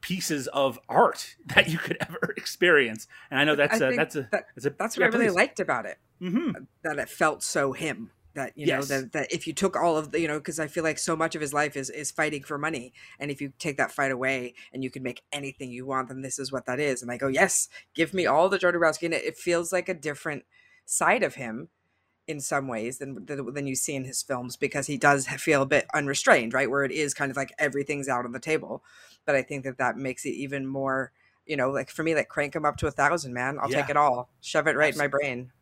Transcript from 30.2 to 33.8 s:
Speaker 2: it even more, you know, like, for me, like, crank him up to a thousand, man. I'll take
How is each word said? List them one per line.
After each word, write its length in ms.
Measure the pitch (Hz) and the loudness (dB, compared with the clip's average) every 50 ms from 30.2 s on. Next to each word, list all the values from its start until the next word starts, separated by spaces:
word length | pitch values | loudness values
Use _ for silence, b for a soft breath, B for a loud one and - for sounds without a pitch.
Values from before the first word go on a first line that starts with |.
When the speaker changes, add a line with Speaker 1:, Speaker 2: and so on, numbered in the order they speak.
| - | -6
Speaker 2:
it 40 | 147 - | -6 -6
even 320 | - 139 135 139 139 135 | -6 -6 -6 -6 -6 -6
more, 440 | 135 135 139 135 135 131 135 131 123 _ _ _ _ _ _ _ | -6 -4 -4 -2 0 0 -2 -2 -4 _ _ _ _ _ _ _
you 100 | - 156 | -6 -2
know, 140 | 143 123 131 | 0 0 0
like, 180 | 139 131 131 - | 0 -2 -4 -6
for 140 | - - 160 | -6 -2 0
me, 120 | 160 165 | 2 2
like, 140 | 151 127 - | 2 0 0
crank 260 | - - 147 143 - | -2 -2 -2 -2 -2
him 120 | 165 151 | 0 0
up 100 | 147 147 - | 0 0 0
to 80 | - | -2
a 40 | 151 | -2
thousand, 420 | 135 - 143 147 165 175 147 131 123 | 0 2 2 4 4 2 -2 -6 -6
man. 260 | 120 123 131 147 147 | -4 -4 -4 -2 -2
I'll 100 | - 135 | -2 0
take 180 | 131 139 | 0 0